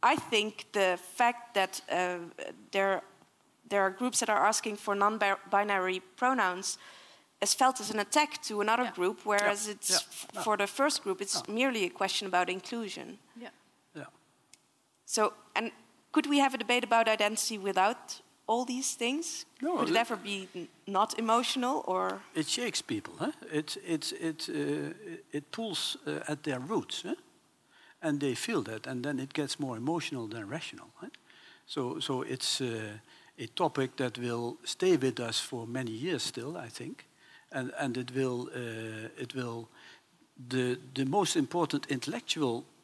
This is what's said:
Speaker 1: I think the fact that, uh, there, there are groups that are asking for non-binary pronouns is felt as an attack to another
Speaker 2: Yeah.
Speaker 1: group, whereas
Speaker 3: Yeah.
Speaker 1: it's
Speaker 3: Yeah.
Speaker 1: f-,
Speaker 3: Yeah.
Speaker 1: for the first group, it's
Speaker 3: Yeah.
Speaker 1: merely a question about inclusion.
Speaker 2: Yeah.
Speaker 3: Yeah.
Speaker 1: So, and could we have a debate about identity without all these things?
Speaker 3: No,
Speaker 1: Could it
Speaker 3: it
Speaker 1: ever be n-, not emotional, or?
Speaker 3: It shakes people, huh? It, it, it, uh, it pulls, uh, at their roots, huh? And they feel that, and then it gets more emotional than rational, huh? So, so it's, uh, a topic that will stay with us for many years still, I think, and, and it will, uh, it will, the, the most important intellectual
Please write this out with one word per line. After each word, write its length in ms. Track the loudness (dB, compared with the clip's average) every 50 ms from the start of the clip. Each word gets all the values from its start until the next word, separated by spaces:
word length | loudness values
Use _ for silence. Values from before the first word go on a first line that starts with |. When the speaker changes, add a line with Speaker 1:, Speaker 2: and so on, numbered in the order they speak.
Speaker 1:
I 140 | 6 4 4
think 500 | 2 0 2 2 2 2 2 -4 -10 -16 -4
the 260 | 0 2 4 4 4 2 -2 -10 0
fact 380 | 2 4 4 4 0 -8 -4 0
that, 280 | 0 0 2 0 -8 -6 -2
uh, 260 | 0 0 0 0 -2 -4 -8 -12 -12 -12 -12 -12 -12 -14 -18 -4
there, 300 | 0 2 4 4 2 2 0 -6 -18 _ -20 _ _ _ _ _ _ _ _ 0
there 120 | 2 4
are 80 | 4 4
groups 300 | 2 0 -2 0 2 2
that 100 | 2 4
are 160 | 4 6 6 6
asking 300 | 4 4 0 -2 -6 -4
for 180 | -2 -2 2
non-binary 1040 | 4 4 4 4 4 2 2 2 0 -2 0 2 2 4 4 2 2 2 2 0 -2 -4 -10 _
pronouns 640 | 0 2 2 4 4 4 2 2 0 -2 -4 -6 -6 -10 -20 -20 -20 -20 -20 -20 -20 _ _ _ _
is 120 | 0 2 4
felt 260 | 6 6 6 6 4
as 100 | -4 -2
an 80 | 0 0
attack 420 | 0 2 4 4 4 4 0 -8 -8
to 180 | -6 -2 0
another 220 | 2 2 4 2 2
Speaker 2:
Yeah. 100 | 0 0
Speaker 1:
group, 300 | 0 0 0 0 0 0
whereas 400 | 2 4 4 6 4 2 2 -2
Speaker 3:
Yeah. 80 | -6 -6
Speaker 1:
it's 160 | -4 -2 2
Speaker 3:
Yeah. 80 | 2 2
Speaker 1:
f-, 300 | 0 0 -10 -12 -12 -10 -8
Speaker 3:
Yeah. 100 | -4 0
Speaker 1:
for 140 | 2 2 2
the 100 | 2 0
first 360 | 2 2 2 2 2 0 -2
group, 180 | -2 -4 -2
it's 140 | -2 -2 -2
Speaker 3:
Yeah. 180 | -4 -2 -2 0
Speaker 1:
merely 300 | 2 2 2 2 0 -2
a 60 | -2
question 380 | -2 -2 -2 0 0 -2 -2 0
about 220 | 2 2 2 2
inclusion. 680 | 0 -6 -4 -6 -6 -6 -6 -6 -8 -10 -10 -12 -14 -16 _ _ _
Speaker 2:
Yeah. 140 | -18 -16 -16 -18 _ _ _ _ _ _ _ _
Speaker 3:
Yeah. 100 | -14 -14 -14 _ _ _ _ _ _ _ _ -20 _ _ _ _ _ _ _ _ _ _
Speaker 1:
So, 280 | -4 2 2 2 2 2 -4 -20 -4 _
and 160 | -2 -2 -2 -6 -12 -20 _ _ _ _ _
could 140 | 2 2 2 4
we 120 | 4 6
have 140 | 4 4 2
a 40 | 0
debate 260 | 0 2 2 2 4
about 240 | 6 6 6 6 6
identity 500 | 4 4 4 2 2 2 -2 -2 -2 -2
without 640 | -2 0 4 6 6 6 4 2 -6 -12 -14 -14 -14 _ _ _ _ 0
all 180 | 0 0 2
these 300 | 0 -2 -2 -2 -2 -2 0
things? 480 | 0 0 0 0 -4 -4 -6 -8 -10 _ _ -6
Speaker 3:
No, 160 | -2 -2 0 2
Speaker 1:
Could 120 | 2 4
it 60 | 4
Speaker 3:
it 20 | 2
Speaker 1:
ever 200 | 2 2 -2 -6
be 320 | -4 -6 -6 -6 -6 -8 -10
n-, 140 | -10 -10 -10 _ _ _
not 320 | -2 2 2 2 2 2 -2
emotional, 680 | 2 4 4 4 4 2 0 0 0 0 0 -2 0 0
or? 340 | 0 0 0 0 -2 -6 -10 -8 -2
Speaker 3:
It 140 | -2 0 0
shakes 320 | 0 -2 -2 -2 -2 -4
people, 320 | -4 -2 -4 -4 -4 -8 -8 -4
huh? 140 | -4 -4 -4 -6 -12 -4
It, 260 | -4 -4 -4 -4 -8 -10 -4
it, 260 | -4 -4 -2 -2 -4 -6 -4
it, 300 | -4 -4 -4 -4 -6 -6
uh, 440 | -2 -2 0 0 0 -2 -2 -6 -8 -10 -12 -14 -14 -14 -14 _
it 200 | -8 -8 -6 -6
pulls, 460 | -8 -6 -6 -4 -4 -2 -2 -4 -4 -4 -6
uh, 140 | -6 -4 -4 -4 -4
at 160 | -6 -4 -2
their 160 | -4 -4 -4
roots, 440 | -2 -2 -2 -2 -2 -2 -8 -8 -6
huh? 120 | -6 -8 -8 -8 -20 _ _ _ _ _ _ _ _ _ -20 -20 -20 -20 _
And 180 | -2 -2 0 0
they 160 | 0 0 0
feel 260 | 0 -2 0 0 0 0
that, 240 | -2 -6 -8 -8 -6
and 160 | -6 -4 -4
then 160 | -2 -4 -4
it 140 | -4 -4 -4
gets 240 | -4 -2 -2 -2 -4
more 200 | -4 -4 -4 -4
emotional 500 | -2 -2 -2 -2 -2 -4 -6 -6 -6 -6
than 220 | -8 -8 -8 -8
rational, 400 | -8 -8 -8 -10 -12 -14 -18 -20 _ -16
huh? 100 | -16 -16 _ -18 _ _ -20 -20 -20 -20 -20 -20 _
So, 340 | -10 -6 -4 -4 -2 -4 -4
so 240 | -4 -2 -2 -2 -2
it's, 360 | -4 -4 -4 -2 -2 0 0
uh, 380 | 0 -2 -2 -4 -6 -8 -10 -12 -16 -20 -20 -20 -20 -20 _ -12
a 80 | -12 -10
topic 480 | -4 0 0 0 2 0 -2 -2 -2
that 220 | -2 -4 -4 -2 -4
will 400 | -4 -4 -2 -2 -4 -4 -6 -8 -8
stay 340 | -8 -4 0 4 4 4 6
with 220 | 4 2 0 0
us 200 | -4 -2 -2 -2
for 260 | -4 -4 -6 -6 -6
many 260 | -4 -4 -4 -4 -4
years 320 | -6 -4 -4 -2 -2 -2 -2
still, 340 | -4 -4 -6 -8 -8 -8 -8
I 100 | -10 -10
think, 360 | -10 -10 -10 -10 -12 -14 -16 _ _ _ _ -20 -20 -20 -20 _
and, 200 | -6 -6 -6 -6 -4 -4
and 180 | -2 -2 -2 -2
it 140 | -4 -2 0
will, 360 | 0 2 2 2 -2 -4 -6 -8
uh, 560 | -8 -6 -6 -6 -6 -8 -8 -8 -8 -10 -12 -10 -10
it 160 | -10 -8 -6
will, 360 | -4 -4 -4 -4 -6 -8 -10 _ -20 -20 -20 -20 -20 _ _ _ _ _ _ _ -20 -10 -2
the, 280 | 0 2 2 2 0 -2 -4 -10 -2
the 120 | -2 0
most 300 | 2 4 4 4 4 4
important 500 | 2 2 2 2 0 0 2 0 -2 -2 0
intellectual 760 | -2 -2 -2 -4 -6 -6 -4 -4 -2 0 2 2 0 0 -4 -10 _ _